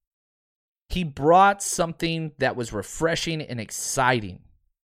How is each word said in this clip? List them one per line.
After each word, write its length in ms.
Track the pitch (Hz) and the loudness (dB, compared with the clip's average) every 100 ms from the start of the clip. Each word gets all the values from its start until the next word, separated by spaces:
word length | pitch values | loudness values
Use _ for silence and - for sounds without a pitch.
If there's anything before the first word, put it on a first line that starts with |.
| _ _ _ _ _ _ _ _ _ | _ _ _ _ _ _ _ _ _
He 140 | 175 | -4
brought 580 | 165 139 143 180 196 196 | -4 0 6 8 6 4
something 720 | - - 165 160 165 165 160 - | -4 -4 -4 -4 -4 -4 -6 -2
that 180 | 131 107 | -2 -2
was 160 | 117 | -6
refreshing 680 | 107 - - 165 165 170 160 | -6 -8 -4 -2 -2 -4 -6
and 200 | 147 120 | -8 -10
exciting. 800 | 104 - - - 127 127 101 90 _ _ _ _ | -10 -10 -6 0 2 2 -2 -12 _ _ _ _